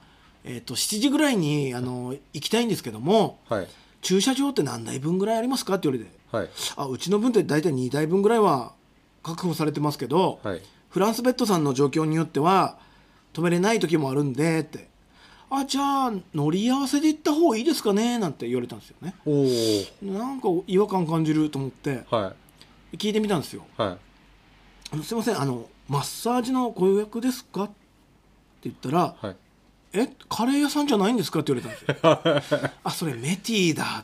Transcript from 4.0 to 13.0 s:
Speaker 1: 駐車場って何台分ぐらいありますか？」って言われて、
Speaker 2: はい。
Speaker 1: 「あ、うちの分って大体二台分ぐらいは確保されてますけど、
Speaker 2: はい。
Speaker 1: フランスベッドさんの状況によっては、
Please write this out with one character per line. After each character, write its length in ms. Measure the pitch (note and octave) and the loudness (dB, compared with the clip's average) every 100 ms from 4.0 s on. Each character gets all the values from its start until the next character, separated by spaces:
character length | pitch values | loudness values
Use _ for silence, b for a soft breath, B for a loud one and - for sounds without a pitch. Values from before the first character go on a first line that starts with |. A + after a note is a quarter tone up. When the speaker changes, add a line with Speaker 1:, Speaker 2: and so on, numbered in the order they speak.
Speaker 1:
駐 200 | - F#3 | 0 2
車 140 | G3 | 2
場 140 | C4 C#4 | 0 0
っ 20 | |
て 80 | C4 | 0
何 220 | C#3 A#2 | -2 -4
台 140 | A#2 B2+ | -8 -6
分 200 | C#3+ F3+ | -2 0
ぐ 80 | G3+ | 0
ら 80 | |
い 40 | A3+ | 0
あ 40 | |
り 60 | A#3+ | 0
ま 80 | C4 | -2
す 60 | - | -2
か？」 80 | F#3+ | -2
っ 40 | |
て 80 | D3+ | 0
言 20 | B2+ | -2
わ 60 | |
れ 0 | |
て、 120 | G#2+ - _ | -6 -18 _
Speaker 2:
は 100 | A2+ | -6
い。 40 | F2 B B - | -6 B B -6
Speaker 1:
「あ、 100 | C#3 | -6
う 100 | B2 | -6
ち 120 | E3+ | 0
の 80 | G#3 | 2
分 120 | B3 | 4
っ 20 | |
て 100 | A3+ | 2
大 160 | D#3 D3 | 2 2
体 100 | E3+ | 2
二 180 | C3 B2+ | 0 0
台 160 | C#3 D#3 | 0 2
分 160 | F#3+ | 4
ぐ 60 | G3+ | 4
ら 80 | A#3 | 6
い 40 | |
は 320 | G3+ C#3 A2+ - _ _ _ _ | 4 2 -2 -14 _ _ _ _
確 240 | D#3 E3 F3+ | -10 -6 -4
保 80 | |
さ 100 | D#3 | 0
れ 80 | D3+ | 0
て 80 | C#3+ | 0
ま 120 | D3 | -2
す 60 | D3 | -2
け 80 | B2 | 0
ど、 340 | D#3 F3+ - | 2 2 0
Speaker 2:
は 140 | G#2+ E2+ | -6 -8
い。 60 | B B _ | B B _
Speaker 1:
フ 100 | F3 | 0
ラ 80 | G3+ | 0
ン 60 | |
ス 80 | A3+ | 2
ベ 80 | A#3+ | 2
ッ 20 | |
ド 120 | B3+ A3+ | 2 2
さ 100 | F#3 | 2
ん 60 | |
の 80 | D3 | 2
状 120 | C3 C#3+ | 2 2
況 180 | D#3+ | 2
に 120 | D#3 D#3 | 0 0
よ 80 | |
っ 20 | E3 | 0
て 140 | C3+ | 0
は、 380 | D#3+ F#3+ C#3+ b b b | 2 4 2 b b b